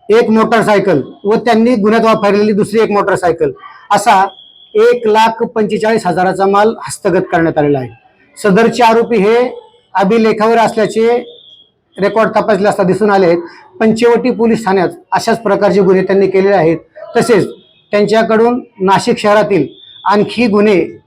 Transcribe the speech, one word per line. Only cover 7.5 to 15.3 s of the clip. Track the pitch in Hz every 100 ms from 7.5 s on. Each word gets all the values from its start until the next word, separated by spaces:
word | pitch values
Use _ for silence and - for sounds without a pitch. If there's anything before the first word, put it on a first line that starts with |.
| 156
आलेला | 147 143
आहे. | - - _ _ _ -
सदरचे | 214 196 233 226
आरोपी | 233 226 226 226
हे | 196 233 247 - - _ _
अभिलेखावर | 185 196 226 220 208 220 226
असल्याचे | 220 - 208 220 226 240 - - - _ _ _ _ -
रेकॉर्ड | 196 214 220
तपासले | 214 - 202 202
असता | 196
दिसून | 185 185 214
आले | 196 180
आहेत. | 170 - - - -
पंचवटी | 220 220 233 233 247
पोलीस | 190 226 220
ठाण्यात | 190 196 180 - _
अशाच | 190 -